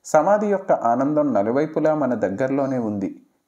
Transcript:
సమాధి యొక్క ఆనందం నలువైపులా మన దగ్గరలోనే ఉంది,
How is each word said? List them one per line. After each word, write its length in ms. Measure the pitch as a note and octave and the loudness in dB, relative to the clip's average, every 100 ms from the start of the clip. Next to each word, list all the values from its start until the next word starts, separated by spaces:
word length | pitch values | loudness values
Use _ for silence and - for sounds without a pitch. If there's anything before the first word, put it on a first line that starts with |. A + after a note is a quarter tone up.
సమాధి 420 | - D#3 E3 G#3 G#3+ | 0 2 4 2 2
యొక్క 260 | G3 - | -2 0
ఆనందం 640 | D#3 A#2 A#2+ C#3 D3+ D3 | 0 2 0 0 0 0
నలువైపులా 600 | A2 G#2 C3 D#3 D#3+ D#3 | 0 0 0 -2 0 0
మన 200 | D#3 C3 | 0 -2
దగ్గరలోనే 640 | A#2 G2+ G2 C3 C#3 C#3 B2+ | -2 -2 -2 -2 -2 -2 -2
ఉంది, 440 | A2+ G#2 F#2 - _ _ | -4 -4 -6 -8 _ _